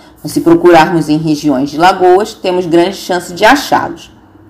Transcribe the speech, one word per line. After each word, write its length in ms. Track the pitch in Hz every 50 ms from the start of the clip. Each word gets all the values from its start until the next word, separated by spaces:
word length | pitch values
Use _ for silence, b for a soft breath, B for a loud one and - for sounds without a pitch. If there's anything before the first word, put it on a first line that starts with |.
| b b b b -
mas 80 | 151
se 100 | - 156
procurarmos 680 | 143 165 170 165 156 175 175 165 156 165 180 165 147 151
em 80 | 151
regiões 520 | 156 160 165 151 147 - 147 139 127 139 139
de 100 | 143 147
lagoas, 540 | 165 185 190 185 180 180 180 190 214 220 -
temos 320 | - - 196 180 180 180
grande 300 | 165 156 170 170 185 196
chance 400 | - - - 190 180 175 - 180
de 100 | 170 208
achá-los. 760 | 220 262 294 - - - - - - - - - - _ _ _ _ _ - - _